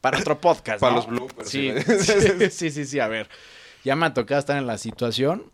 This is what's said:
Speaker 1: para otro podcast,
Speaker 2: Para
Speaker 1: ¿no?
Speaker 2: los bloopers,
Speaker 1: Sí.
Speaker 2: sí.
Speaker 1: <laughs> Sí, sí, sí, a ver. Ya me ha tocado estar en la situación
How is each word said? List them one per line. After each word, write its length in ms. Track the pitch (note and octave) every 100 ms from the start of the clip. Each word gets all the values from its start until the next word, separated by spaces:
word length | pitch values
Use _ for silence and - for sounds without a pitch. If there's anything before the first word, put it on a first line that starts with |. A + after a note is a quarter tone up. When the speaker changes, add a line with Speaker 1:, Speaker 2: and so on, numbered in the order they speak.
Speaker 1:
para 180 | C#3 C#3+
otro 180 | - D3+
podcast, 380 | F3 D#3 - G#2+
Speaker 2:
Para 120 | B2+
Speaker 1:
¿no? 40 | A#2+
Speaker 2:
los 80 | A2+
bloopers, 400 | A#2+ B2+ - -
Speaker 1:
Sí. 240 | C3+ C3+ A#2+ D3 G#3+
Speaker 2:
sí. 140 | F3 G#3 G3 F3+ G3+
Speaker 1:
<laughs> 40 |
Sí, 200 | - E3
sí, 140 | D3
sí, 160 | C#3 C#3
a 80 | A2+
ver. 200 | A2 G#2+ - - - - -
Ya 120 | C3 C#3
me 100 | E3
ha 80 |
tocado 240 | B2+ A2+ C#3+
estar 180 | C3+ C#3+
en 100 | B2+
la 100 | G#2+
situación 640 | A2+ - A#2+ A2+ C3+ G3 -